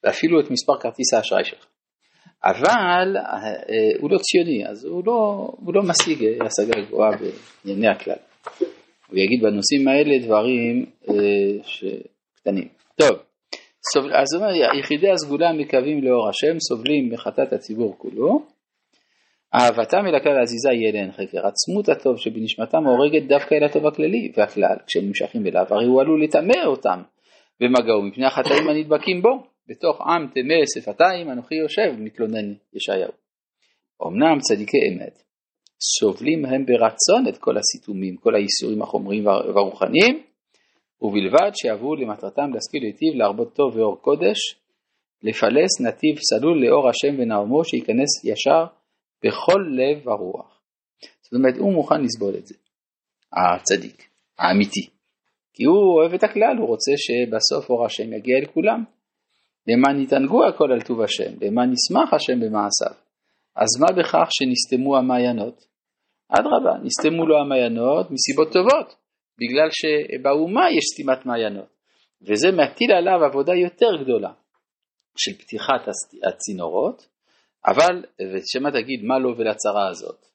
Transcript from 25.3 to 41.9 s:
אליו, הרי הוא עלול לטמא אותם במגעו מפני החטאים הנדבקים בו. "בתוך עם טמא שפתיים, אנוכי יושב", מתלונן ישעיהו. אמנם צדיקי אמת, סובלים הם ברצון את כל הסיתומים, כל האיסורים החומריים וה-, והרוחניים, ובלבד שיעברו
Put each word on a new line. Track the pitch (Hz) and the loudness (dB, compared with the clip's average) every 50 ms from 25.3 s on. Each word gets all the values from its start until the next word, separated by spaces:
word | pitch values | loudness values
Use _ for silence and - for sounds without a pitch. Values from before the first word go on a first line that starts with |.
| - 113 104 | -4 -4 -4
אליו, | 92 82 87 92 - | -2 0 0 0 0
הרי | 104 104 113 | 0 0 2
הוא | 123 127 131 | 4 4 4
עלול | 135 156 160 156 156 | 4 4 2 2 0
לטמא | 151 - 156 156 190 247 359 339 | 2 2 0 2 4 0 2 2
אותם | 165 135 - - 101 92 90 - _ _ _ _ _ _ _ _ _ _ _ | -2 -2 0 -2 -2 -4 -4 -6 _ _ _ _ _ _ _ _ _ _ _
במגעו | 120 123 127 127 117 110 113 104 | 0 2 2 2 4 4 2 2
מפני | 101 101 101 127 131 | 0 -2 -6 0 0
החטאים | 131 - 139 127 - 139 147 156 156 | 0 0 0 0 2 2 2 2 2
הנדבקים | 151 151 151 147 151 151 - - 185 180 | 0 -2 0 0 0 0 0 -2 -4 2
בו. | 180 233 269 277 - _ _ _ _ _ | 2 2 2 2 -6 _ _ _ _ _
"בתוך | - _ - 165 147 - | -14 _ -2 -2 -2 -2
עם | - - 170 170 156 | -2 -2 -2 -2 -2
טמא | 135 - 135 127 135 160 165 147 131 - | -4 -4 -4 -2 2 2 2 2 0 -2
שפתיים, | - - - 107 - 160 185 185 180 170 156 | -8 -8 -10 0 2 2 2 2 0 -8 -8
אנוכי | 127 123 120 _ 156 | -10 -10 -8 _ -4
יושב", | 156 160 151 - 208 202 190 127 110 | -4 -4 -2 -2 0 0 0 -2 -4
מתלונן | 107 107 _ - 117 107 110 110 104 101 101 101 _ _ _ | -10 -14 _ -6 -4 -4 -4 -4 -6 -6 -10 -12 _ _ _
ישעיהו. | 101 - - 104 95 90 - - _ _ _ _ _ _ _ _ _ _ _ _ _ _ _ _ _ - | -10 -4 -4 -2 -2 -2 -4 -8 _ _ _ _ _ _ _ _ _ _ _ _ _ _ _ _ _ -10
אמנם | 87 87 110 143 165 160 143 | -6 0 2 4 4 4 2
צדיקי | 135 - 113 101 107 - - 139 - - | 2 0 0 0 0 0 0 2 2 2
אמת, | - - - - _ _ _ _ _ _ _ _ _ _ _ _ _ _ - - - - | -2 -6 -10 -14 _ _ _ _ _ _ _ _ _ _ _ _ _ _ -6 -4 -2 0
סובלים | - 104 92 - 113 143 160 160 143 | 0 0 0 0 -2 -2 -2 -2 -2
הם | 131 131 135 139 | -2 -2 -2 0
ברצון | 127 123 117 113 113 - - - - 190 240 269 - | 2 2 4 4 2 2 0 2 2 4 2 2 0
את | - - | -4 -4
כל | - - - 107 | -2 -2 -2 0
הסיתומים, | 104 - - - _ - 104 95 95 92 90 | -2 -4 -6 -6 _ -10 -8 -6 -6 -6 -8
כל | - _ 113 110 | 0 _ 2 2
האיסורים | 107 101 98 - - - 113 107 107 | 2 0 0 -4 -4 -4 -4 -4 -4
החומריים | 104 - - - 98 98 101 107 104 | -6 -4 -4 -6 -4 -2 -4 0 2
וה-, | 104 98 101 - - 98 | 2 2 2 0 0 2
והרוחניים, | 101 101 92 - - 95 - - 156 196 240 277 320 - _ _ _ _ _ _ _ _ _ _ _ _ _ _ _ | 2 0 0 0 -4 -4 0 4 4 4 4 2 0 -8 _ _ _ _ _ _ _ _ _ _ _ _ _ _ _
ובלבד | - 107 98 104 95 95 107 151 190 208 202 | -6 -2 -2 0 0 4 4 4 2 2 -2
שיעברו | - - 127 110 104 113 139 | -4 -4 -4 -4 -4 -4 -6